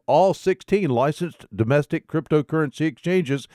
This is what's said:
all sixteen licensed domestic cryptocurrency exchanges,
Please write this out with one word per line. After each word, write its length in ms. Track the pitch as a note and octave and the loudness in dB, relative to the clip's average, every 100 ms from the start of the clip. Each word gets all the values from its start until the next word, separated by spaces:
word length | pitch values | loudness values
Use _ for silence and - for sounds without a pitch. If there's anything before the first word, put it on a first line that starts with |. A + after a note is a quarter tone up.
| - | 0
all 260 | C#3+ F#3+ | 2 2
sixteen 560 | F3 - F#3 - G3 F3+ | 0 -2 -4 -2 -2 0
licensed 560 | A#2+ C#3 D#3 F3 - - F#2+ | 0 0 -2 -8 -10 -12 -4
domestic 520 | A2 C#3+ D3 E3 - | 0 2 0 -6 -4
cryptocurrency 760 | D#3+ C#3+ D3+ C#3+ D#3+ D3 - | -6 0 -2 0 -2 -2 -2
exchanges, 680 | D#3 - E3+ F#3 D3 C#3 - | -4 -4 -2 -2 0 -4 -6